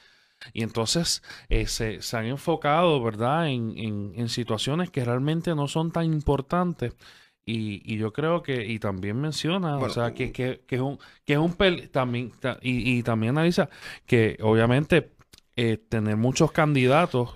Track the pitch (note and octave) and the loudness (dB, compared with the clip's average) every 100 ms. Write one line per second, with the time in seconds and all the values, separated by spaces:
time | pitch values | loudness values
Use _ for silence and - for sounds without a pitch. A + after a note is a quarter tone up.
0 | _ _ _ _ - - A2 A#2 A2 E3+ | _ _ _ _ -12 -6 -4 -2 0 0
1 | E3 - - - - A2+ G#2+ - A2 F#2+ | 0 -4 -8 -18 -2 0 0 -2 -4 -6
2 | - A#2 A2 C#3 - D#3+ D3 D#3 F3 D3 | -6 -4 -4 -4 -2 0 2 4 4 2
3 | A2+ G#2+ A#2+ D#3 D#3+ B2 A2+ D2 A2 G#2 | 0 -2 0 0 0 -2 -4 -6 -6 -6
4 | G2+ F2 A#2 B2 A2+ G#2+ - D#3 F3 - | -6 -6 -6 -4 -2 -2 -2 -2 -2 -2
5 | A#2+ B2+ C#3+ E3 E3+ D#3 C#3 D#3+ E3 E3+ | -2 0 0 0 -2 -2 -2 -2 -2 -2
6 | E3 D#3 D3 C#3 - F3 F3+ E3 A#2+ - | 0 0 0 0 0 0 0 -2 -6 -8
7 | - - _ _ - A2+ G#2+ G2+ - G#2+ | -20 -20 _ _ -6 -4 -4 -6 -6 -4
8 | A2 B2 D#3 E3+ E3 B2+ G#2+ A2 G#2+ F#2 | -2 -2 0 -2 -2 -4 -4 -4 -4 -4
9 | G2+ A2+ D#3 C#3 D3+ F#3+ E3+ C#3+ B2+ A#2+ | -4 -4 -4 -4 -2 -2 -2 -2 -2 -2
10 | A#2 A#2 A#2+ - B2+ - - B2+ C3 C3+ | -2 -2 -6 -4 -4 -6 -4 -2 -2 -6
11 | - - - D3 E3+ E3+ F#3+ E3 - C#3 | -14 -10 0 2 2 2 2 2 -2 -2
12 | B2 A#2+ A#2+ - C3 - B2+ B2 A2+ B2 | 0 -2 -6 -6 -6 -4 -2 0 2 0
13 | A#2+ A2+ A2 D3 E3+ F3 D#3 - - - | 0 0 2 2 2 2 0 -4 -18 -18
14 | - A#2+ A2 - A2 A2 A#2 B2+ D#3 E3 | 2 4 4 2 4 4 6 4 4 2
15 | - _ _ - _ - A#2 A2 - A#2 | 2 _ _ -20 _ -2 0 -2 -2 -2
16 | G#2+ G#2+ B2 C3 D#3+ - D3+ C#3 B2+ D3 | 0 2 2 4 4 4 2 4 4 4
17 | F3 B2+ A#2+ | 4 0 -2